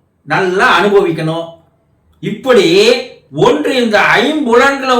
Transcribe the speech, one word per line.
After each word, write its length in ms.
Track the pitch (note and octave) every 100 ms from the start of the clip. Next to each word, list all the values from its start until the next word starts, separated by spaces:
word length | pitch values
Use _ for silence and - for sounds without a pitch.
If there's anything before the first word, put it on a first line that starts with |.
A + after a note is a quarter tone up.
| _ _ -
நல்லா 400 | E3 F#3 F#3 B3 F3
அனுபவிக்கணும். 720 | G3+ G3 F3+ D#3+ D#3 D#3+ E3 - _ _ _ _ _ _
இப்படி 440 | G3 G#3 C4 A3+ E3 F#3 A3+ B3 - - _ C#3 -
ஒன்று 260 | D4 C#4+ C4
இந்த 140 | A#3 G3+ F#3 E3+
ஐம்புலன்களை 720 | B3+ D#4 B3 A#3 C4+ C#4 C4 A#3+